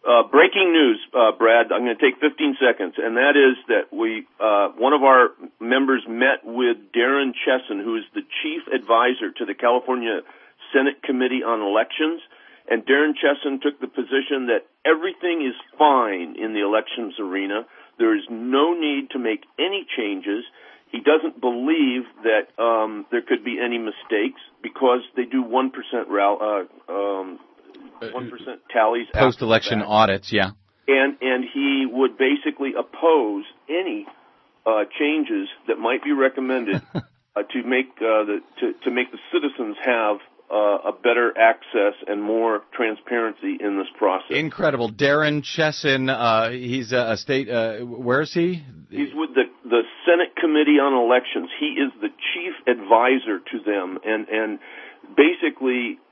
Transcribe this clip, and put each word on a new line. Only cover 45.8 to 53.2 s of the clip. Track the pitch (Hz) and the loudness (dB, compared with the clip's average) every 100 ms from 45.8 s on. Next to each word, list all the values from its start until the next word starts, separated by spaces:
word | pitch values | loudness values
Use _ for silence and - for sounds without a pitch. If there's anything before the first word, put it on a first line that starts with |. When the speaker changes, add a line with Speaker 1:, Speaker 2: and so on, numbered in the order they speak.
| 151 135 131 | 0 0 0
Speaker 2:
uh, | 127 117 113 113 | 0 2 2 2
he's | 123 123 131 113 | -4 -6 -6 -2
a, | 127 113 | 0 0
a | 107 | -4
state, | - 135 120 | -2 -2 0
uh, | 117 113 107 | -2 -2 -4
where | 120 120 120 131 | -10 -6 0 0
is | 151 | 0
he? | 175 170 175 135 80 - | -2 -2 -2 -10 -20 -12
Speaker 1:
He's | - 143 | -6 -6
with | 143 156 | -4 -2
the, | 127 120 - | 0 0 -6
the | 117 120 - - | 0 0 0 -4
Senate | - 175 175 - | 2 2 2 -2
Committee | 170 151 147 147 | 0 2 4 4
on | 139 | 4
Elections. | 131 117 123 - 104 87 - | 2 4 2 2 -8 -8 -8
He | 151 - | -6 -2
is | 139 - | -4 -4
the | 104 - - | -10 -8 -8
chief | 175 175 156 - | -6 -8 -4 -2
advisor | 120 98 113 127 135 | -2 4 4 6 2